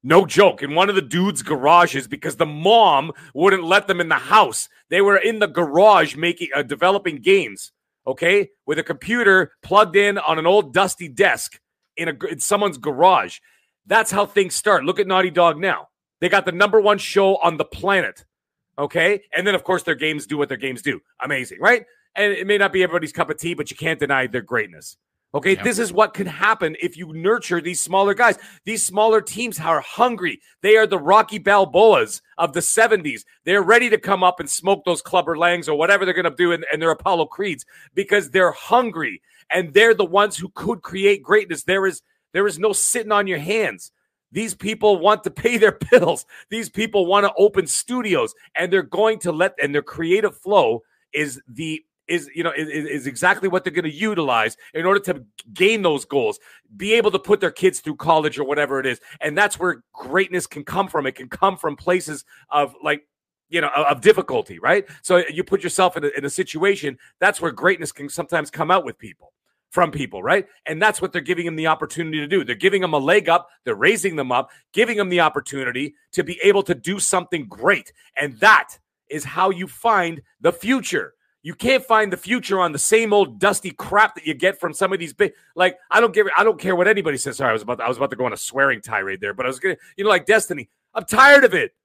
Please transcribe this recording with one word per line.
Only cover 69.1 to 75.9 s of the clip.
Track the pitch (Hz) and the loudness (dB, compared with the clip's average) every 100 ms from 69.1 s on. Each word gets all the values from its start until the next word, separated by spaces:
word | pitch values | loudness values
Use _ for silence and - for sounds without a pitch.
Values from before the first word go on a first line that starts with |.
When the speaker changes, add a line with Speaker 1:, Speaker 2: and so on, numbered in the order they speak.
| - _ _ _ _ _ | -20 _ _ _ _ _
Speaker 1:
from | - 170 | 0 0
people, | 147 123 98 | -2 -10 -8
right? | 104 196 185 _ - | -2 -2 -2 _ -12
And | 160 | -2
that's | 214 - | -2 -2
what | - | -6
they're | 180 | -8
giving | - 175 170 | -6 -6 -6
them | 160 | -4
the | 160 | -2
opportunity | 160 156 160 160 156 | -2 -4 -8 -6 -6
to | 147 | -2
do. | 185 | -2
They're | 123 120 | -2 -2
giving | 190 196 | 0 0
them | 185 | 0
a | 151 | -2
leg | 135 202 - | 2 2 2
up. | - - _ | 0 -2 _
They're | - | -8
raising | 104 143 226 196 160 | 0 0 2 -2 -4
them | 127 | -2
up, | 123 139 _ _ | -4 -4 _ _
giving | - 233 208 | -2 0 0
them | 190 | -2
the | 175 | 0
opportunity | 156 151 139 139 127 123 147 | 0 0 -8 -8 -6 -6 -8